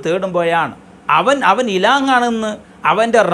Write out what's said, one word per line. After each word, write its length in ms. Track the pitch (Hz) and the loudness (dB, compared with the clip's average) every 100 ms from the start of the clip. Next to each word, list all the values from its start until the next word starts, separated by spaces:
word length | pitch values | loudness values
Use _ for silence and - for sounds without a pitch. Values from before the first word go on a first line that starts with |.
തേടുമ്പോഴാണ്. 680 | 175 180 190 175 170 165 143 - - - - 151 | -2 -4 -2 -2 0 -2 -2 -8 -20 -12 -2 0
അവൻ, 180 | 196 285 180 | 2 0 2
അവൻ 160 | 202 247 185 | 0 0 0
ഇലാഹാണെന്ന്, 760 | 208 277 269 254 240 226 220 208 - - 151 | 2 0 2 0 0 -2 -6 -8 -16 -4 -2
അവൻ്റെ 280 | 180 233 226 180 | 0 2 2 2